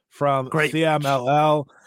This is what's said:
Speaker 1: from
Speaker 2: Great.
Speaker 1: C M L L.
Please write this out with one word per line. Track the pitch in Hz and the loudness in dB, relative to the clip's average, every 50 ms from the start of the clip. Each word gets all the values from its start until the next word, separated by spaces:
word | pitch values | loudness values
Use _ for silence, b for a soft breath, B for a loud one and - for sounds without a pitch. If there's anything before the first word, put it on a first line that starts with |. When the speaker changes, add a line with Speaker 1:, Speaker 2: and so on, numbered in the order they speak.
| _ _ | _ _
Speaker 1:
from | - - 147 143 139 135 131 | -8 -4 -2 0 0 0 -2
Speaker 2:
Great. | 131 151 156 151 143 | -2 -2 -2 0 0
Speaker 1:
C | 147 156 160 | 0 0 0
M | 160 151 151 143 | 0 0 0 0
L | 139 139 131 120 135 | 0 0 0 0 0
L. | 147 147 151 156 151 151 139 b b b b | 2 2 2 2 2 0 -2 b b b b